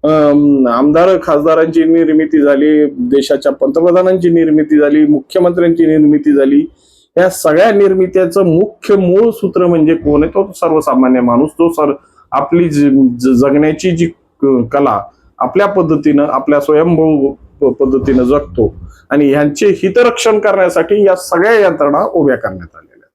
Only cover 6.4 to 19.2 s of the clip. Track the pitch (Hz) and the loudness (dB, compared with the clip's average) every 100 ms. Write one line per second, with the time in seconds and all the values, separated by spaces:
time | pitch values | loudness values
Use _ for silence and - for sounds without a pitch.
6.4 | 135 143 165 _ _ _ _ 170 180 185 | 2 0 -2 _ _ _ _ -2 -2 0
7.4 | 165 156 220 202 196 190 180 190 180 185 | -2 2 2 2 0 0 -2 -2 -2 0
8.4 | 185 160 208 - - 196 180 190 233 220 | 0 0 -2 -6 -2 0 2 2 0 -2
9.4 | 190 175 180 170 156 165 147 147 160 196 | -4 -2 0 2 0 0 0 -2 0 -2
10.4 | 196 - 165 156 147 127 131 127 120 120 | -6 -4 -2 -2 0 0 2 0 0 0
11.4 | 151 - 170 170 147 139 _ _ _ 135 | -2 0 -2 0 -4 -4 _ _ _ -6
12.4 | 143 170 175 147 143 135 131 120 123 123 | -2 -2 0 0 2 2 0 0 0 2
13.4 | 139 143 156 151 185 165 170 - _ _ | 2 2 0 -2 -4 -2 -4 -6 _ _
14.4 | 139 127 117 139 143 101 - _ _ - | 0 0 -2 -2 0 -2 -6 _ _ -8
15.4 | 127 190 202 196 160 151 151 143 147 135 | -4 0 0 0 -2 0 0 0 0 -4
16.4 | 143 147 143 151 170 160 160 147 139 139 | -2 -2 0 0 2 0 0 0 -2 -6
17.4 | - _ 139 120 131 131 139 127 123 143 | -20 _ -2 0 -2 0 0 0 0 -2
18.4 | - - - - - - _ 143 | -4 -4 -4 -4 -20 -20 _ 0